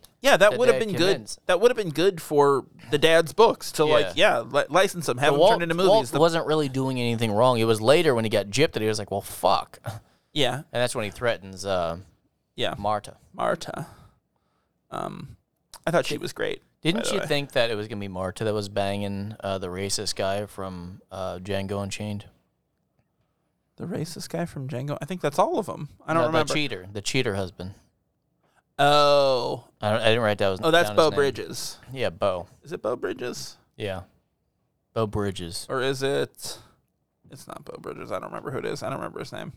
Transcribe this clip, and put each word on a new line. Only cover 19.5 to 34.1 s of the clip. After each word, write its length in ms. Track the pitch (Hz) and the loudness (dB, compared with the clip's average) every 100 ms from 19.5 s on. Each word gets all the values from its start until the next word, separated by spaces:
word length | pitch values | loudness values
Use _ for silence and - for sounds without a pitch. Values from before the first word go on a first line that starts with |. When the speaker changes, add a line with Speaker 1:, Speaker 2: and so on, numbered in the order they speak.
| 95 | -6
Speaker 2:
the 80 | 92 | -6
racist 480 | 90 98 110 95 - | -6 -4 -4 -6 -4
guy 300 | 95 101 101 | -2 -4 -6
from, 540 | - 95 90 87 98 _ | -10 -10 -10 -14 -16 _
uh, 260 | 95 92 90 | -10 -8 -8
Django 440 | 92 98 98 101 | -6 -4 -4 -4
Unchained? 420 | 98 - 107 101 - _ _ _ _ _ _ _ _ _ _ _ _ _ _ - | -6 -8 -8 -8 -12 _ _ _ _ _ _ _ _ _ _ _ _ _ _ -14
Speaker 1:
The 100 | 170 | -10
racist 440 | 175 160 - - | -8 -8 -10 -10
guy 160 | 165 170 | -8 -8
from 220 | 151 131 | -8 -8
Django? 300 | 120 143 143 | -6 -6 -8
I 40 | - | -8
think 160 | 185 | -6
that's 160 | 147 156 | -2 0
all 220 | 226 330 | 0 0
of 100 | 196 | -4
'em. 200 | - 151 - - | -8 -12 -12 -2
I 60 | |
don't 80 | 165 | 0
Speaker 2:
No, 40 | 160 | 2
Speaker 1:
remember. 200 | 160 143 | 2 0
Speaker 2:
the 60 | 147 | 0
cheater. 320 | 143 98 92 | -2 -6 -10
The 100 | 101 | -8
cheater 340 | - 131 120 98 | -2 -2 0 -2
husband. 400 | 92 - 92 - _ _ _ _ _ _ _ _ _ - | -4 -8 -12 -14 _ _ _ _ _ _ _ _ _ 0
Speaker 1:
Oh. 880 | 143 147 143 143 135 127 131 120 - _ | 4 6 6 6 4 2 -2 -6 -10 _
Speaker 2:
I 100 | 107 | -2
don't, 100 | 110 | 2
I 40 | 113 | 4
didn't 160 | 113 | 4
write 140 | 107 104 | 2 2
that 100 | 98 | 0
was 100 | 92 | 0
Speaker 1:
Oh, 80 | 139 | 2
that's 180 | 165 165 | 4 4
Speaker 2:
down 60 | 104 | 4
his 60 | |
Speaker 1:
Beau 60 | 156 | 4
Speaker 2:
name. 60 | - | 4
Speaker 1:
Bridges. 600 | 139 117 90 139 - - - | 0 0 -8 -10 -10 -12 -14
Speaker 2:
Yeah, 160 | 131 104 | -4 -4
Beau. 380 | 82 101 90 85 _ | -2 -2 -2 -6 _
Speaker 1:
Is 80 | - | -14
it 100 | 90 | -8
Beau 140 | 104 127 | -6 -4
Bridges? 600 | 92 104 123 - - - _ - | -6 -8 -8 -10 -12 -16 _ -10
Speaker 2:
Yeah. 260 | 104 92 90 | -8 -8 -12